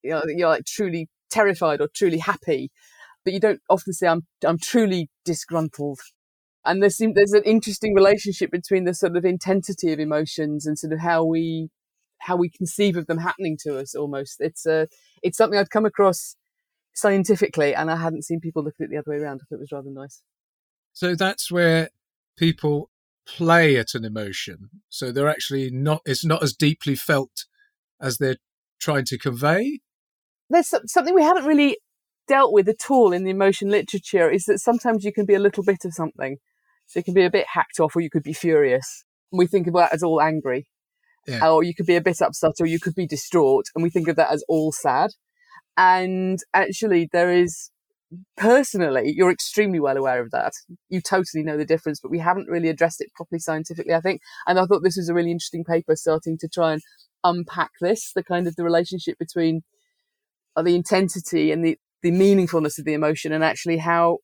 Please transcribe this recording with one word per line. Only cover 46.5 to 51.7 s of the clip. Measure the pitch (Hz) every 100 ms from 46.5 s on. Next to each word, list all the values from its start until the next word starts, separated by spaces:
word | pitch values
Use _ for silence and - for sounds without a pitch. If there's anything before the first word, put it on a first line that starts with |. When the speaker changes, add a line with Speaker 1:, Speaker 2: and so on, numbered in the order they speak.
Speaker 1:
actually, | - 190 196 220 180 170
there | 175 175
is, | 180 175 165 - _ _ _ _ 175 190 -
personally, | 214 247 269 208 165 131 120
you're | 151 180
extremely | 180 - - 208 175
well | 143 135
aware | 135 127
of | 117
that. | 127 - - _ 175 _
You | 185
totally | - 185 190 160
know | 156 151
the |
difference, | 151